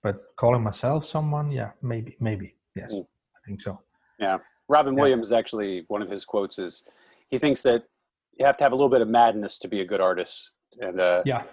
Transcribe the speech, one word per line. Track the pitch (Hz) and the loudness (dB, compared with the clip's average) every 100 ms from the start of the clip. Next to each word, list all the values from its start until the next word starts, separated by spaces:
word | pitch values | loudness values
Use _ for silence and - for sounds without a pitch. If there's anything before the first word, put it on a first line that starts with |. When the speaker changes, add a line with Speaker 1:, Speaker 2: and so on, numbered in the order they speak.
Speaker 1:
but | 104 98 - - | -4 -6 -12 0
calling | 120 123 | 2 2
myself | 110 - 123 151 | -2 -4 -2 -4
someone, | 147 156 151 147 147 | -4 -4 -4 -4 -4
yeah, | 135 110 _ | -6 -8 _
maybe, | 127 117 120 _ | -8 -6 -8 _
maybe, | 113 104 95 _ _ | -4 -4 -8 _ _
yes, | - 92 | -16 -10
Speaker 2:
Mm. | 101 87 _ _ _ | -10 -12 _ _ _
Speaker 1:
I | |
think | - 101 | -16 -12
so. | - - _ _ _ _ | -12 -12 _ _ _ _
Speaker 2:
Yeah, | 98 95 - _ - | -2 -2 -4 _ 2
Robin | 147 139 | 2 4
Speaker 1:
Yeah. | 135 | 4
Speaker 2:
Williams, | 143 123 110 | 4 4 2
actually, | 117 110 110 101 92 82 | 0 0 -6 -4 -6 -6
one | 104 | -6
of | 92 | -6
his | 98 | -10
quotes | - 107 98 - | -4 -2 -2 -6
is, | 90 - - _ _ _ _ | -10 -10 -20 _ _ _ _
he | 131 | -2
thinks | 147 131 | 0 2
that | 135 117 - _ _ _ _ - | 2 2 -2 _ _ _ _ 2
you | 139 | 2
have | 139 | 4
to | |
have | 143 | 2
a | 131 | 4
little | 139 | 4
bit | 127 | 4
of | 110 | 4
madness | 117 117 107 101 - | 6 6 4 -6 -10
to | 92 | -8
be | 104 | -6
a | |
good | 90 98 | -2 2
artist. | 92 90 87 - - _ _ - | 2 2 -4 -10 -18 _ _ -12
And, | 101 92 | -8 0
uh, | 90 90 113 | 2 2 0
Speaker 1:
Yeah. | 120 - | -4 -6